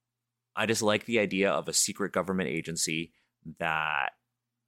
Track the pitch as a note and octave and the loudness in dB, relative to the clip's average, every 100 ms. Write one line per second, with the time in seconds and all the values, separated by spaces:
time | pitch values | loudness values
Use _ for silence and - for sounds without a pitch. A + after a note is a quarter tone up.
0 | _ _ _ _ _ - G#2+ A2 G#2+ G#2+ | _ _ _ _ _ -2 0 2 2 2
1 | - A2+ G2+ F#2+ G2 D2+ E2 D#2+ - G2 | 2 2 2 2 2 2 0 0 0 0
2 | F#2+ F#2 F2 F#2+ D#2 D#2 D#2+ E2+ - D#2+ | -2 0 0 0 0 -2 -4 -4 -2 -2
3 | E2 _ _ _ D#2+ D2+ E2 D#2+ D#2 D2 | -6 _ _ _ -16 -6 -2 -2 -2 -2
4 | C2+ - _ _ _ _ | -4 -8 _ _ _ _